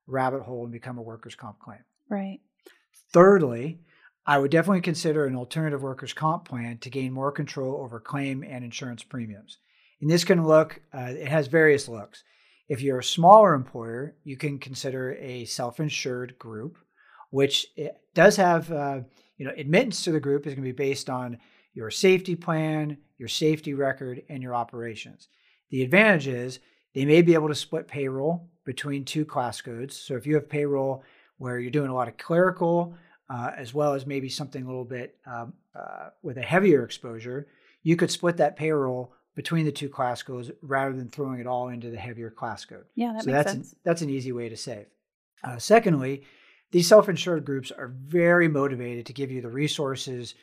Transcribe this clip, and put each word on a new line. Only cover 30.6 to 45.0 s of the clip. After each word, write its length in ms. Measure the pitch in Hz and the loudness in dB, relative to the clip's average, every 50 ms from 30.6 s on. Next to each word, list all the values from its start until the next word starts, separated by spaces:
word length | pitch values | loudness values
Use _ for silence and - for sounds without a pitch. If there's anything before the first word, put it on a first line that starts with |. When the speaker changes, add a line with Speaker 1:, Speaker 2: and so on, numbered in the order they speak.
| 147 143 143 135 135 135 131 135 - _ _ _ _ _ _ - | -2 0 0 0 0 -2 -4 -6 -10 _ _ _ _ _ _ -12
Speaker 1:
where 200 | 131 123 123 123 | -8 -6 -6 -6
you're 120 | 123 123 | -4 -2
doing 180 | 123 147 143 131 | -2 -2 -2 -2
a 60 | 127 | -2
lot 140 | 127 123 120 | -2 -4 -4
of 100 | - - | -6 -10
clerical, 760 | - - 165 175 185 185 180 - 175 170 170 170 175 170 175 - _ _ _ _ _ - | -6 0 2 2 4 2 2 0 0 0 2 0 0 -2 -8 -16 _ _ _ _ _ -12
uh, 220 | 131 120 123 - - | -10 -8 -8 -8 -8
as 160 | - 131 117 | -10 -12 -6
well 220 | 127 147 147 147 135 | -2 0 0 0 0
as 120 | 139 127 | -2 -4
maybe 220 | 143 139 135 131 127 | -6 -6 -6 -6 -6
something 340 | - - 143 127 - 135 | -8 -8 -10 -10 -10 -10
a 40 | 127 | -10
little 180 | 127 127 127 123 | -8 -8 -8 -8
bit, 320 | 117 127 123 127 - _ _ _ | -8 -10 -10 -10 -12 _ _ _
um, 280 | 127 120 117 117 - - _ _ _ - | -14 -12 -12 -12 -12 -16 _ _ _ -16
uh, 360 | - 50 50 - - 78 - - _ | -16 -14 -14 -14 -14 -16 -18 -18 _
with 140 | - 151 117 | -12 -10 -8
a 60 | 131 | -8
heavier 420 | 120 - 160 185 202 190 151 127 117 | -2 0 2 4 6 6 6 6 4
exposure, 640 | - - - - 123 113 113 113 123 127 143 147 - _ _ _ _ _ _ | 0 -8 -12 -14 -14 -14 -12 -12 -10 -10 -10 -10 -12 _ _ _ _ _ _
you 140 | - 160 170 | 0 0 2
could 140 | 170 175 170 | 2 2 0
split 260 | - - - 175 170 | 0 0 -2 0 2
that 200 | 170 147 151 - | 2 0 0 0
payroll 580 | - 151 160 156 147 135 131 127 127 127 - _ _ _ _ _ | -2 -2 -2 0 0 0 -2 -4 -6 -8 -10 _ _ _ _ _
between 280 | 147 143 - 165 165 156 | -12 -6 -2 -2 0 0
the 60 | 151 | 0
two 180 | 143 - 147 139 | -2 -4 -8 -8
class 320 | - 143 127 123 120 - | -4 -4 -2 -2 -4 -4
codes 300 | - - 127 123 120 131 - - | -8 -10 -10 -10 -10 -12 -16 -16
rather 300 | 160 135 139 135 135 135 | -8 -4 -2 -2 -2 -2
than 160 | 131 131 123 117 | -4 -6 -10 -10
throwing 300 | - 147 143 131 131 120 | -8 -8 -6 -6 -6 -6
it 80 | 120 | -6
all 220 | 123 127 123 123 123 | -6 -4 -4 -6 -6
into 220 | 123 120 117 120 | -8 -10 -12 -12
the 60 | 120 | -12
heavier 320 | 104 92 123 113 117 113 110 | -12 -12 -12 -12 -12 -12 -14
class 360 | - - 120 113 107 - - | -12 -10 -10 -10 -10 -10 -14
code. 220 | - 104 95 - _ _ | -18 -20 -20 -20 _ _
Speaker 2:
Yeah, 160 | 233 240 240 | -4 -4 -4
that 100 | 220 220 | -4 -4
Speaker 1:
So 80 | - - | -4 0
Speaker 2:
makes 60 | 131 | 0
Speaker 1:
that's 160 | - - 196 | 0 0 0
Speaker 2:
sense. 200 | - - - - | -4 -6 -10 -14
Speaker 1:
an, 60 | _ _ - | _ _ -2
that's 180 | 175 170 170 | -2 -2 -2
an 80 | 165 143 | -2 -4
easy 220 | 135 135 127 131 | -4 -6 -6 -6
way 160 | 123 120 120 113 | -6 -6 -8 -10
to 80 | 110 | -10
save. 300 | - - 135 113 104 101 - _ _ | -12 -12 -12 -12 -12 -14 -18 _ _